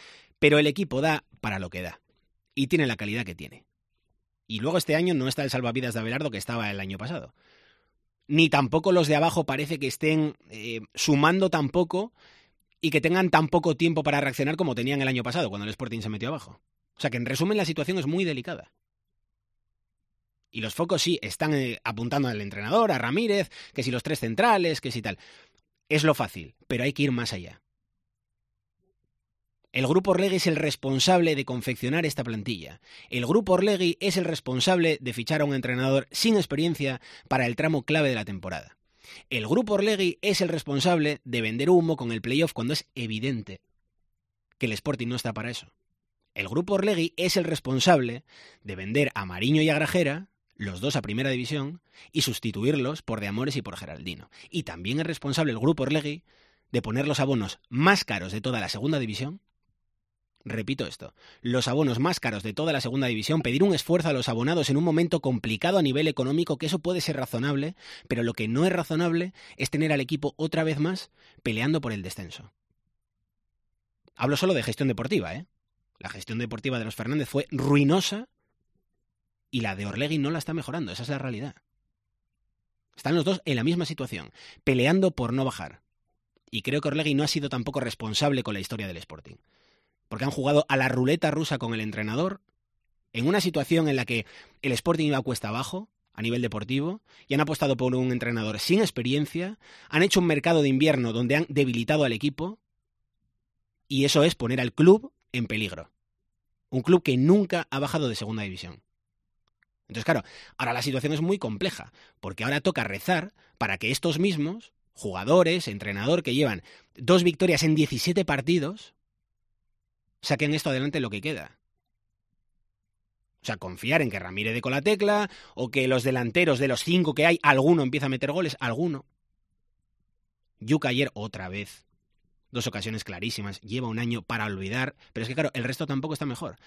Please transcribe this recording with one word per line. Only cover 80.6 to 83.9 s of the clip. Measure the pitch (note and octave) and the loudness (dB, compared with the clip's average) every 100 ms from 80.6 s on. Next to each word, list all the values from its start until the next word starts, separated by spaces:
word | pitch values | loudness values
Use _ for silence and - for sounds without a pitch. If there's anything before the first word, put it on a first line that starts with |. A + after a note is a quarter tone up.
| D3 E3 G#2+ | -6 -6 -6
esa | - | -8
es | B2 | -6
la | C#3 | -6
realidad. | C3 A2 C3+ - _ _ _ _ _ _ _ _ _ _ _ _ _ - | -6 -8 -10 -14 _ _ _ _ _ _ _ _ _ _ _ _ _ -6
Están | C3+ E3+ | 0 2
los | D3+ | 2
dos | F#3 D#3+ | 0 0
en | B2 | 0
la | |
misma | C3+ F3 | 0 0
situación, | D#3+ | -2